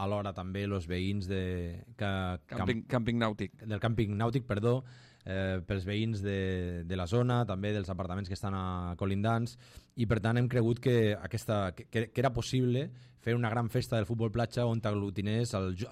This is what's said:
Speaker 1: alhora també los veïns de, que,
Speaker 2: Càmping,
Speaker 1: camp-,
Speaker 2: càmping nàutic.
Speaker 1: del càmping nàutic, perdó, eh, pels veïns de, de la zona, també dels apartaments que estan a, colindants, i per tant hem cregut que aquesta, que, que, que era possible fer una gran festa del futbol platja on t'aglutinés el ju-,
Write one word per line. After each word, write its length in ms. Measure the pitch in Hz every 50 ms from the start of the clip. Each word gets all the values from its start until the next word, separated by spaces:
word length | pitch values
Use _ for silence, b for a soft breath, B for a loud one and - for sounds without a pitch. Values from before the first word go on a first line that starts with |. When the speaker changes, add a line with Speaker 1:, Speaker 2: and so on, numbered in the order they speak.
| 98
Speaker 1:
alhora 300 | 98 104 104 101 101 92
també 320 | 95 90 92 92 98 101
los 240 | 101 101 98 82 82
veïns 400 | 90 90 92 95 101 104 95 90
de, 560 | 98 95 92 92 92 90 87 85 85 - - - 120
que, 180 | - 107 101 98 95 92 90 90 87 - -
Speaker 2:
Càmping, 320 | - - 90 92 123 113
Speaker 1:
camp-, 80 | - - 135 123
Speaker 2:
càmping 240 | 113 110 117 117
nàutic. 400 | 117 110 107 - 101 92 - -
Speaker 1:
del 180 | - 110 107 101
càmping 380 | - 117 117 104 117 101 104 101
nàutic, 320 | 113 120 117 135 117 -
perdó, 300 | 104 101 104 120 120 131 131 B B B B B B B B
eh, 380 | 92 92 95 95 95 95 92 85
pels 200 | - 104 98 90
veïns 400 | 92 104 104 110 113 113 101 95
de, 580 | 101 98 98 95 95 95 92 90 87 87 87 85
de 140 | 82 92 92
la 100 | 90 85
zona, 360 | 107 120 123 123 123 120 120
també 260 | 98 95 95 98 104 104 104
dels 160 | 95 87 95
apartaments 340 | 87 92 87 90 95 101 95
que 80 | 98
estan 220 | - - 98 98 95
a, 80 | 92 92 92 90 90 87 87 82
colindants, 580 | 104 98 98 98 101 113 117 117 117 120 - B B B B B B B B
i 120 | - 120 104
per 80 | 117 110
tant 180 | 92 113 117 120
hem 120 | 123 120
cregut 300 | 120 120 113 113 120 120
que 320 | - 131 123 117 113 107 104
aquesta, 580 | - - - - 110 - - 113 104 98 92 85 -
que, 80 | -
que, 220 | - - 113 117 110
que 120 | - -
era 120 | 123 135 120
possible 540 | 120 117 - - 127 127 123 120 127 147 185 B B B B B B -
fer 120 | 117 117 120
una 100 | 120 110
gran 220 | 110 120 117 110
festa 260 | - 127 110 - 123
del 120 | 113 104 -
futbol 220 | 117 110 113 113 101
platja 320 | 117 117 113 - - 120
on 160 | 120 113 113
t'aglutinés 720 | 107 107 104 104 101 101 92 107 98 104 107 113 120 120 -
el 240 | 98 95 92 92 87
ju-, 100 | 107 -